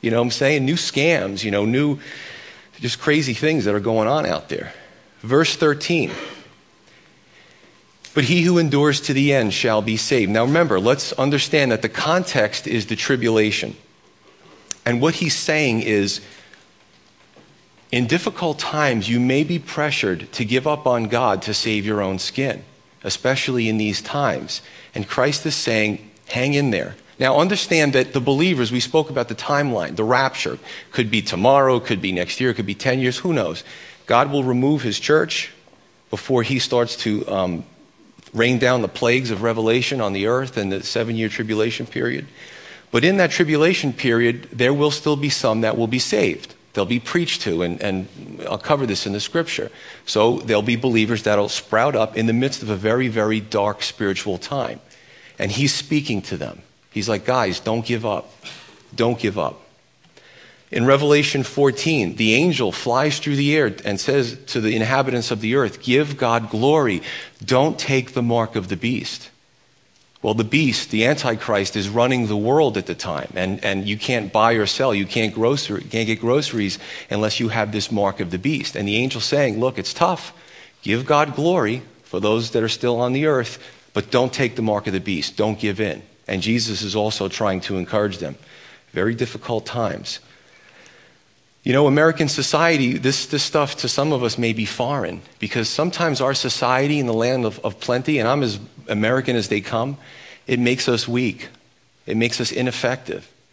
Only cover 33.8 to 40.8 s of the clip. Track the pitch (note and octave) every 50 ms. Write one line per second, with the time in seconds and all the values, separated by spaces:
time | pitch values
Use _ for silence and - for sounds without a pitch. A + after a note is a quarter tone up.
33.8 | - - - - - - A#2+ A#2+ C3+ C#3+ C#3+ C#3+ C3+ B2+ B2 B2 B2+ C#3 D3+ D3
34.8 | B2 A#2+ G#2 - - - D3+ D#3 E3+ D#3 - - - - - - _ - - _
35.8 | _ _ _ _ _ _ - G#2 - - C3+ B2 A2+ A2 C3+ B2+ - - - B2
36.8 | A#2+ A#2 - - - A2+ G#2+ G#2 - - G2+ F#2+ F#2+ F2+ F2 E2 - - - _
37.8 | - _ _ _ - - _ - - - - G#2+ A#2 B2 B2+ A#2+ B2 B2 B2+ B2
38.8 | A2 F#2 - - - A#2 A#2+ C3 C3 A#2+ A2+ F#2+ G#2+ A#2 A2+ A2+ A2 A2 A2+ B2
39.8 | A#2+ - C#3+ C3 A2+ G2+ G2 G2 G2 G#2+ A#2+ B2+ C3+ B2+ C3 A#2 G2+ G2 F#2+ G2